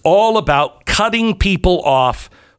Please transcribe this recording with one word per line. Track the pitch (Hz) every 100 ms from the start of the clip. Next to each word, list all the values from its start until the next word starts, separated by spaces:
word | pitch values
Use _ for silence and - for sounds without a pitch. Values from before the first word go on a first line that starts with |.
all | 160 196 226 220
about | 151 143 147 - -
cutting | - 220 226 226 -
people | 202 185 185 180
off | - 131 127 - - _ _